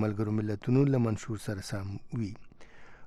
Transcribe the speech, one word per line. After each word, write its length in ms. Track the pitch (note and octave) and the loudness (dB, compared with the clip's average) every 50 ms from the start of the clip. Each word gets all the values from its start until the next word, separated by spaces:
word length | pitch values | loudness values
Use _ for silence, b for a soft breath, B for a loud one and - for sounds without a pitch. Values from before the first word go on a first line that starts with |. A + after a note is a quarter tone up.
ملګرو 340 | G#2+ A2 G2+ G2+ A2 G#2 G#2+ G#2+ | 4 2 2 0 0 2 2 0
ملتونو 440 | G#2+ G#2+ G#2 - - B2 B2 C3+ C#3+ C#3 | 0 0 -2 -2 2 4 6 6 6 6
له 100 | C3+ B2 A#2 | 6 4 4
منشور 340 | A2 G#2+ - - - A2 G2+ - | 4 2 0 -2 -6 -6 -6 -4
سره 200 | - G#2 G2 - - | -6 -6 -6 -6 -6
سم 180 | A2 G2 G2 G2+ G2+ - - - - A#2 | -6 -6 -6 -6 -8 -10 -10 -6 -4 -4
وي. 140 | A2 F#2 F#2 - - - - b b b b b b b b b b | -4 -4 -6 -10 -14 -18 -18 b b b b b b b b b b